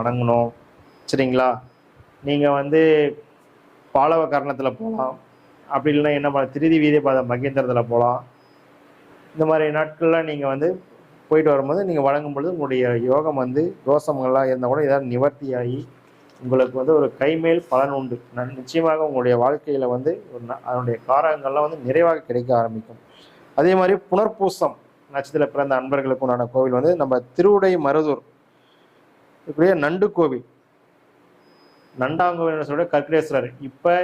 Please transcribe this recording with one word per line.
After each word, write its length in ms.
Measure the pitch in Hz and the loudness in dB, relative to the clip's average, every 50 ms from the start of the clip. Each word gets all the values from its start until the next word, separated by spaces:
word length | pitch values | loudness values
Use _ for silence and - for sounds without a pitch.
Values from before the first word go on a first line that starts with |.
| 113 | -2
வணங்கணும். 480 | 120 123 123 120 117 120 120 117 117 - - - - - - - - - _ - - | -2 -2 0 0 2 2 2 2 0 -4 -10 -20 -20 -20 -20 -20 -20 -20 _ -8 -4
சரிங்களா? 400 | - 135 131 127 127 127 127 127 120 120 - - _ _ _ _ _ - - _ _ _ - | -2 0 0 0 2 2 2 2 0 -2 -8 -16 _ _ _ _ _ -20 -20 _ _ _ -4
நீங்க 280 | 143 147 143 147 143 | -2 0 2 2 2
வந்து 300 | 143 139 139 143 151 160 160 160 156 151 147 139 - - - _ _ _ _ _ _ _ _ _ _ _ _ _ | 2 2 0 2 4 4 6 6 6 4 2 0 -2 -6 -14 _ _ _ _ _ _ _ _ _ _ _ _ _
பாலவ 320 | - 139 139 156 165 165 160 | 0 2 2 4 2 2 0
கர்ணத்துல 460 | 160 147 143 131 143 135 123 135 127 117 - | 0 -2 -2 -2 -4 -6 -4 -4 -4 -4 -4
போலாம், 400 | 220 226 220 131 131 131 - - - _ _ _ _ _ _ _ - | -8 -8 -6 -6 -6 -6 -8 -12 -18 _ _ _ _ _ _ _ -12
அப்படி 260 | - 143 139 139 151 143 | -6 -6 -2 -2 0 0
இல்லைன்னா 180 | 147 147 151 147 143 | 2 2 0 0 0
என்ன 120 | 143 143 | -2 -2
பண்ண, 160 | 139 139 131 131 - | 0 0 -2 -2 -4
திருதி 240 | 143 156 160 165 156 | -2 2 2 4 4
வீதி 220 | 151 151 147 147 139 | 4 4 2 2 2
பாத 140 | 139 131 131 | 2 2 2
மகேந்திரத்துல 640 | 123 120 120 123 135 139 135 135 127 123 120 120 113 | 0 -2 -4 -2 -4 -2 -2 -2 -2 0 0 0 0
போலாம். 340 | 113 117 120 120 123 123 131 - - - _ _ _ _ _ _ _ _ _ _ - _ _ - - - - - - - | 0 0 2 2 2 0 -2 -6 -14 -20 _ _ _ _ _ _ _ _ _ _ -20 _ _ -20 -20 -20 -20 -20 -14 -4
இந்த 100 | 156 160 | -2 0
மாதிரி 200 | 156 160 156 156 151 147 | 2 4 2 2 2 0
நாட்கள்ல 400 | 156 156 151 - - 170 160 160 165 160 | -2 -2 -4 -4 0 2 2 2 2 0
நீங்க 220 | 156 147 143 143 | -2 -6 -4 -4
வந்து 200 | 135 135 139 151 175 190 185 - _ - - - _ - - - - | -4 -2 -2 -2 -2 -2 -4 -10 _ -20 -20 -20 _ -20 -20 -4 0
போயிட்டு 200 | 156 156 156 156 | 2 4 4 4
வரும்போது 340 | 143 139 139 139 160 196 196 | 4 2 2 0 -2 -2 -2
நீங்க 160 | 185 165 147 | -2 -2 0
வணங்கும் 320 | 135 139 139 147 151 147 143 | 2 2 0 0 -2 -6 -6
பொழுது 180 | 139 147 180 | -6 -6 -4
உங்களுடைய 320 | 185 160 143 131 131 127 123 120 123 | -4 -4 -4 -2 0 0 0 0 0
யோகம் 420 | 117 120 127 131 147 156 160 147 135 | 0 0 2 2 2 2 0 -2 -2
வந்து 200 | 127 127 127 147 165 185 190 - - | -4 -2 -2 -2 -2 -2 -6 -6 -2
தோஷங்கள்லாம் 640 | 131 143 147 - 160 143 131 131 127 131 135 135 | 0 0 0 0 -2 -4 -2 -2 0 0 2 2
இருந்தா 200 | 131 131 127 127 | 0 0 -2 0
கூட 140 | 123 135 151 151 | -2 0 0 0
ஏதாவது 220 | 135 139 139 135 123 120 | 0 0 0 -2 -2 -2
நிவர்த்தியாகி 640 | 123 139 143 139 - 143 131 127 123 123 123 127 143 - - - - _ _ - _ _ - _ - 127 | 0 0 0 -2 -4 -8 -6 -6 -4 -4 -4 -6 -8 -10 -14 -20 -20 _ _ -20 _ _ -20 _ -14 -4
உங்களுக்கு 340 | 123 131 131 127 127 127 | 0 2 2 2 0 -2
வந்து 160 | 131 131 151 160 | -2 0 2 2
ஒரு 120 | 147 139 120 - - | 2 2 0 -2 -2
கைமேல் 400 | 131 151 165 160 160 165 170 175 170 - | -2 0 0 0 0 0 0 0 0 0
பலன் 200 | 127 127 139 143 | 0 0 0 0
உண்டு. 260 | 139 135 131 123 120 120 - - 120 | -2 -4 -6 -6 -10 -10 -12 -12 -10
நன்-, 180 | 120 123 127 131 | -8 -8 -8 -10
நிச்சயமாக 520 | 131 127 - - 165 165 160 156 156 156 | -14 -14 -4 -2 0 0 2 0 0 -2
உங்களுடைய 280 | 151 135 127 123 123 123 117 120 | -2 -2 0 2 2 2 2 2
வாழ்க்கையில 440 | 135 151 147 - 151 143 135 127 123 | 2 0 -2 -4 -4 -4 -2 -2 -2
வந்து 220 | 123 123 131 156 185 214 - - 127 | -2 -2 -2 -4 -4 -4 -10 -16 -16
ஒரு 100 | 120 120 117 | -16 -12 -12
ந-, 120 | 127 - - | -14 -12 -8
அதனுடைய 360 | 123 127 127 123 120 117 113 - | -6 -6 -4 -4 -4 -6 -6 -2
காரகங்கள்லாம் 580 | 127 131 143 156 160 151 147 139 135 139 151 151 | 0 0 2 2 0 -2 -2 -4 -4 -2 0 -2
வந்து 140 | 151 165 151 120 | -2 -4 -6 -4
நிறைவாக 360 | 127 135 165 170 170 160 151 - | 0 2 2 4 4 2 0 -4
கிடைக்க 300 | - 120 123 120 127 123 | -4 -4 -4 -2 0 0
ஆரம்பிக்கும். 420 | 117 117 113 113 110 - - 113 - - - _ - - - - - - - - | 0 0 -2 -4 -10 -12 -14 -20 -20 -20 -20 _ -20 -20 -20 -20 -20 -20 -6 -2
அதே 160 | 139 156 180 190 | 2 2 4 4
மாதிரி 200 | 185 185 185 202 190 - - | 4 4 2 0 0 -2 -2
புனர்பூசம் 640 | 180 196 220 208 - - 196 185 - - 165 143 - - _ _ _ _ _ _ 139 | 0 0 0 0 -2 -2 -2 -2 0 -2 -4 -4 -4 -8 _ _ _ _ _ _ -8
நட்சத்திரத்துல 340 | 139 139 139 147 151 147 139 - | -8 -8 -4 -2 0 0 0 0
பிறந்த 200 | 143 139 139 135 | -2 -2 0 0
அன்பர்களுக்கு 500 | 127 131 135 143 139 135 131 131 127 131 | -2 0 -2 -2 -2 0 -2 -2 -2 0
உண்டான 200 | 127 123 123 120 117 131 | -2 0 -2 -2 -2 0
கோவில் 240 | 131 131 131 123 123 | 0 0 2 2 2
வந்து 140 | 139 165 180 | 2 2 0
நம்ம 240 | 165 143 131 131 123 127 - _ | 0 0 0 0 -2 -2 -4 _
திருவுடை 340 | - 175 202 208 196 190 185 185 170 143 | 2 4 4 4 4 4 2 2 2 0
மருதூர் 340 | 139 143 156 156 151 135 - - _ _ _ _ _ _ _ _ _ _ _ _ _ _ _ _ _ _ _ _ _ _ _ _ | 0 0 2 0 0 -2 -4 -8 _ _ _ _ _ _ _ _ _ _ _ _ _ _ _ _ _ _ _ _ _ _ _ _
இருக்கக்கூடிய 260 | 160 143 151 165 190 190 160 143 | -10 -2 2 2 2 2 2 0
நண்டு 240 | 151 175 190 202 208 | -2 0 0 -2 -2
கோவில், 340 | - 175 160 139 131 120 - _ _ _ _ _ _ _ _ _ _ _ _ _ _ _ _ _ _ _ _ _ _ _ _ _ _ _ _ _ _ 131 | 0 0 0 0 -2 -6 -10 _ _ _ _ _ _ _ _ _ _ _ _ _ _ _ _ _ _ _ _ _ _ _ _ _ _ _ _ _ _ -4
நண்டாங்குவன் 720 | 127 139 156 170 180 180 175 170 165 165 156 156 143 143 | -4 -2 0 0 0 0 0 0 -2 -2 -2 -2 -4 -4
சொல்ற 160 | 147 156 170 - - | -2 -4 -2 0 0
கற்கடேஸ்வரர். 560 | 143 143 - 165 156 156 - 143 131 120 123 - - | -2 0 2 0 0 0 0 -2 -2 -2 -4 -8 -14
இப்ப 380 | 139 131 - _ - 175 175 180 | -16 -16 -14 _ 0 0 2 2